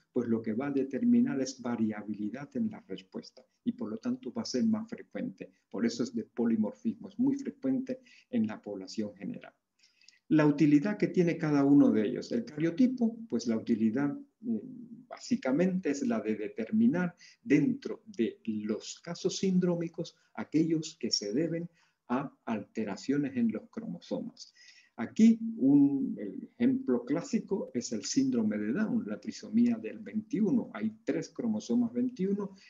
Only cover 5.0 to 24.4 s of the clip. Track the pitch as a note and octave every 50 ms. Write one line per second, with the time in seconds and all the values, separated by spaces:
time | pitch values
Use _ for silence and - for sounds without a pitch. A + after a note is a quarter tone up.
5 | - _ - G2 - - - - - - _ _ _ _ - G2 A2+ A#2 - -
6 | A#2+ - - A2+ G#2+ - - - A#2 A#2 A2+ G#2+ G#2+ G#2 - - - A2+ - -
7 | - G2 - - B2+ C#3 - - - A#2 - _ - C3 C3+ C3 C3 C3 B2+ -
8 | _ - - - _ _ B2+ A#2 A2 G#2+ G#2 - - G#2 G2+ F#2+ F#2 F#2 - A2
9 | G#2+ G#2 G2 G2+ G2 F#2+ G2 F#2+ - - - _ _ _ _ _ _ _ _ _
10 | _ _ _ _ _ - D#3 D3+ D3+ D3 C#3+ D3+ D#3+ D3 D3 D3 F#3+ G#3 G3+ -
11 | - - - F#3 F3 E3+ D#3+ - D#3+ D3+ D3 C#3+ C#3 C#3 C#3+ C#3+ C3+ A#2 G#2+ G#2+
12 | G#2 - - - - - B2 A#2 A2+ - D3+ D3+ D#3+ E3+ E3+ - B3+ - - -
13 | A#3 A3 - - - - B2 A2+ - A#2+ A2+ A2 - - A2+ G#2 A2+ A2 G#2+ C#3
14 | C#3+ C#3+ - - - _ _ _ - A#2+ A2+ G2+ - - - - - - - -
15 | - - - - - - - - - C3 C3 D#3+ F3+ F#3+ F3+ F#3 - D3+ C3+ -
16 | - A#2 A#2 G#2+ G#2 A2 G#2+ G#2 G#2+ G2+ - - A2 - A2 A2 A#2 A#2+ D#3 F3+
17 | F3+ F3 - _ - - - _ - - C#3+ D#3 C#3+ B2 - - - A2 G#2 -
18 | _ A2+ G2+ - A2+ G2+ - - - A2+ G#2+ G#2+ G#2 G#2 G#2 G2 - - - -
19 | - E3+ E3+ - - F3+ - - G3+ F#3+ F#3 F3+ F#3 F3 E3+ E3+ E3+ E3+ - -
20 | D#3+ - - _ _ _ _ - A2 - - D#3 D#3+ D#3+ E3 D#3 D#3+ - - -
21 | - G#2+ - - G#2 G#2 G#3 G3 E3+ D#3 E3 E3 F3 - _ _ _ _ _ _
22 | _ - A#3+ C3+ C3+ - - _ _ A#2+ A2+ G2+ G2 - - A2+ G#2+ G2+ F#2+ -
23 | - - C#3 D3 D3 B2+ - B2 A#2 A2 G#2 G2+ - - - - F2+ F2 F2 F2
24 | - - G2 F2 - - - -